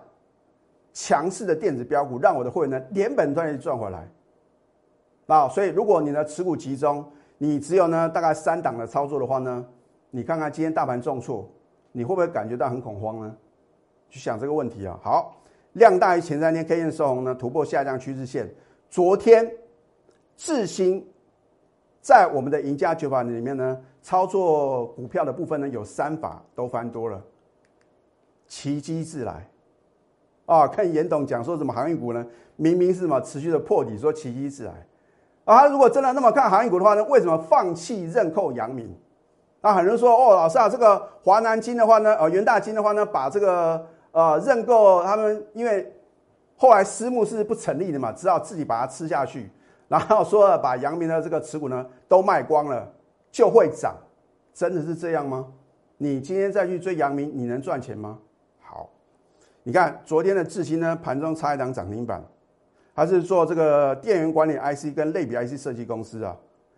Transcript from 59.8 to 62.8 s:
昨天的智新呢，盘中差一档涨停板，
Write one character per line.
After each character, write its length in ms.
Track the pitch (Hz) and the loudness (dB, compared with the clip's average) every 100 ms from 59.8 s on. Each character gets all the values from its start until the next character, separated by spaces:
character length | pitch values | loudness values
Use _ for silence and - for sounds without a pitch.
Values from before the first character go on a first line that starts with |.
| 165 - | 0 -2
昨 180 | - 160 | -4 0
天 140 | 175 196 | 0 0
的 80 | |
智 220 | 165 202 147 | -2 -6 -4
新 120 | 165 | -2
呢， 120 | 165 165 | -2 -4
盘 200 | 135 131 | -6 -6
中 160 | 160 | -4
差 220 | 156 147 143 | -4 -4 -4
一 20 | |
档 140 | 127 | -4
涨 180 | 123 92 | -6 -8
停 160 | 107 117 | -8 -8
板， 160 | 98 - _ _ _ _ _ | -8 -12 _ _ _ _ _